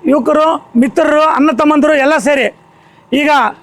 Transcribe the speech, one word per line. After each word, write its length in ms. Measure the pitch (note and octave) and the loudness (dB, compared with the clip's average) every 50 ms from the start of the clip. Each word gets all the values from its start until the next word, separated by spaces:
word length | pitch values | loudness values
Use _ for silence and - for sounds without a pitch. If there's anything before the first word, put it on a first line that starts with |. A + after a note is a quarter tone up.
| F4+ | 0
ಯುವಕರು, 640 | C#4 C#4 D4+ A#3+ D4+ D4+ D4+ D#4 D#4+ E4 - - - - A#3 | 0 0 0 0 0 0 0 0 0 -2 -4 -10 -4 -2 -2
ಮಿತ್ರರು, 420 | B3+ C4 - F4 D#4 D4+ D4 D4+ | -2 0 0 -2 0 0 0 2
ಅಣ್ಣ 280 | D#4 D#4 - B3+ C#4 D#4 | 0 0 0 0 0 0
ತಮ್ಮಂದಿರು 420 | C#4 G#3+ D4+ D4+ D4+ D4+ C#4 D4+ D#4 | 0 0 0 2 2 2 2 2 0
ಎಲ್ಲ 240 | C#4+ C4 C#4+ D#4 | 0 0 0 0
ಸೇರಿ 300 | D4 F#3+ C4+ D4 C#4 A#3 G#3 - _ _ _ _ _ _ _ _ _ _ _ - | 0 0 -2 -2 0 -2 -4 -6 _ _ _ _ _ _ _ _ _ _ _ -4
ಈಗ 160 | C#4 D4 D4+ D4 C#4 A#3 G#3+ - - | -2 0 0 0 0 0 -2 -6 -10